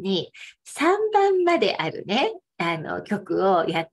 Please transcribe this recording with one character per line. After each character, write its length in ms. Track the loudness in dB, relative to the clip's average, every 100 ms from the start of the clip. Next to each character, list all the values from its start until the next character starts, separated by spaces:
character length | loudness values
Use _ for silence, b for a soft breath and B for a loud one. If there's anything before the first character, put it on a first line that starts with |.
に、 300 | -2 -2 -4 B B B
三 340 | -16 -2 0 2 2
番 300 | 4 4 4
ま 120 | 2 2
で 200 | 2 0
あ 100 | -4
る 160 | -6
ね、 300 | -4 0 0 -4 _ -6
あ 180 | -4 -4
の、 240 | -6 -8
曲 460 | -4 -6 -2 0 4
を 160 | 4
や 180 | 2 -2
っ 60 | -4